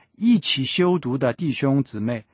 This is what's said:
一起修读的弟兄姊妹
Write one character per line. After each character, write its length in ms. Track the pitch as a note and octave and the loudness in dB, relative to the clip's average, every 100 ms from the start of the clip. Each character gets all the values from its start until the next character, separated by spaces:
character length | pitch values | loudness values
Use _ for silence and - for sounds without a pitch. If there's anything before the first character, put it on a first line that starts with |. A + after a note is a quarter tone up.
| _ - | _ -2
一 200 | A3+ A3 | 2 4
起 280 | - - C3 | 2 -2 -2
修 340 | - F3+ F3+ | 0 2 2
读 180 | B2+ C3+ | -2 -2
的 140 | B2+ | -2
弟 220 | A#2 D#3+ | -2 -4
兄 280 | B2 C#3 C#3 | -2 0 2
姊 200 | C3 G#2+ | 0 -4
妹 240 | A2 A#2 - | -4 -6 -10